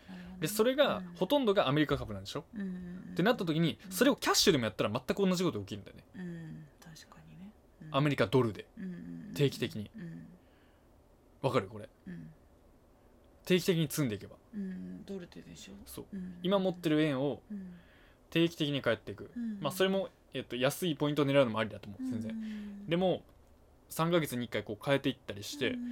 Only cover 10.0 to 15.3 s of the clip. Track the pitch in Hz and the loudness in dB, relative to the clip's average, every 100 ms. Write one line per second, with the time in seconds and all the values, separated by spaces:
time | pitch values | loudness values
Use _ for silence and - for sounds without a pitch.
10 | 170 165 165 - - - - _ _ - | -12 -12 -16 -20 -20 -20 -20 _ _ -20
11 | _ _ _ - 135 120 98 104 104 _ | _ _ _ -4 -2 0 -2 -8 -16 _
12 | - 170 160 156 _ _ - _ _ _ | -16 -14 -14 -20 _ _ -20 _ _ _
13 | - - - - - 185 170 165 151 - | -20 -20 -20 -8 0 2 4 2 0 0
14 | 135 101 98 - - 214 190 185 185 180 | 0 -2 -8 -18 -14 -8 -8 -8 -10 -12
15 | 208 196 175 | -12 -12 -12